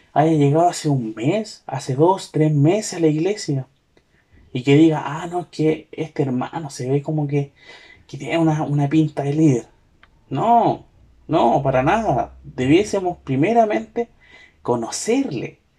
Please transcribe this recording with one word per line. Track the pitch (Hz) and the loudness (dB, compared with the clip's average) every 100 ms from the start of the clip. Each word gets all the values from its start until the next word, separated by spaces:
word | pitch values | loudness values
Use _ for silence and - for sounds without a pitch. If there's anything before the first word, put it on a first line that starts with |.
| _ | _
haya | 139 160 | 0 2
llegado | 160 143 151 175 | 4 4 4 2
hace | - 151 | 0 -2
un | 135 110 | -2 -2
mes, | 110 127 208 214 - - | -4 -2 -2 -4 -12 -12
hace | 135 - | -10 -6
dos, | 127 165 190 - | 0 2 2 -2
tres | 151 156 | 0 2
meses | 147 143 208 208 180 | 4 4 2 -2 0
a | |
la | 160 | 0
iglesia | 151 175 208 - 139 131 _ _ _ _ _ _ _ _ | 2 -2 -4 -4 -6 -6 _ _ _ _ _ _ _ _
y | 131 | -6
que | 123 143 | 2 6
diga, | 160 151 - | 6 2 -4
"Ah, | 151 175 | -10 -8
no, | 175 | -8
es | 156 | -8
que | - 156 156 - | -2 -2 -2 -6
este | - 156 - | -10 -8 -4
hermano | 131 123 - 160 151 | -4 -4 -6 -8 -10
se | - 127 | -8 -2
ve | 143 | -2
como | 139 156 147 | -2 -4 -2
que, | 143 139 _ - - - - _ | -2 -4 _ -20 -20 -20 -20 _
que | 139 | -14
tiene | - 165 | -6 0
una, | 160 151 | 0 0
una | 151 147 139 | -2 -2 0
pinta | 156 156 - | 2 0 -2
de | 139 | -4
líder". | 147 156 120 - _ _ _ _ _ - | 2 2 2 -2 _ _ _ _ _ -10
No, | 135 202 233 185 - - _ _ _ - | -2 2 4 2 -2 -8 _ _ _ -4
no, | 160 233 156 | 0 2 2
para | 135 127 | 0 0
nada. | 139 214 208 127 - - | 2 0 0 -2 -2 -8
Debiésemos | 143 127 127 165 208 202 180 170 | -14 -4 2 2 2 -2 -4 -6
primeramente | - 135 175 233 214 214 226 - 240 _ _ - - _ | -4 -2 2 2 2 0 -6 -8 -8 _ _ -20 -20 _
conocerle, | - 120 113 - - 262 254 127 87 - _ | -4 -4 -4 -8 -2 -2 -2 -6 -10 -14 _